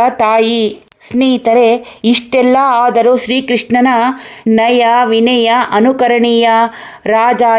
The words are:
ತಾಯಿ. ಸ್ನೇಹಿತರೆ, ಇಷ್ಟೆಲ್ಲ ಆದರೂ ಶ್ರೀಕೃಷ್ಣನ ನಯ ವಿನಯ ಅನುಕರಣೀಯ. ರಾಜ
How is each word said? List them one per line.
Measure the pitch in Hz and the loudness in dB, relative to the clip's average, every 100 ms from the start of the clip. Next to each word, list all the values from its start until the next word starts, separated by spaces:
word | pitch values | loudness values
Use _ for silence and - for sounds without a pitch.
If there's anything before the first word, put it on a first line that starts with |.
| 247 254 214 | 0 0 0
ತಾಯಿ. | 226 226 233 214 - _ - - | 0 0 0 -4 -6 _ -20 -8
ಸ್ನೇಹಿತರೆ, | 247 262 247 233 240 233 240 - - 220 | -2 0 0 0 2 2 0 -4 -6 -2
ಇಷ್ಟೆಲ್ಲ | 240 240 262 247 262 277 240 | -2 -2 0 2 2 0 0
ಆದರೂ | 240 233 233 247 | 0 2 2 0
ಶ್ರೀಕೃಷ್ಣನ | 214 262 262 240 - 247 254 240 247 262 - - 226 220 | -2 -4 -2 -4 -2 0 2 0 -2 -4 -14 -8 -2 0
ನಯ | 226 247 233 240 240 | 2 2 2 2 0
ವಿನಯ | 226 233 247 226 240 240 208 | 0 0 0 0 -2 -2 0
ಅನುಕರಣೀಯ. | 240 262 247 240 233 233 233 226 226 - - - - | 0 0 0 0 0 0 2 0 0 -4 -20 -12 -4
ರಾಜ | 220 233 240 233 | 0 0 0 2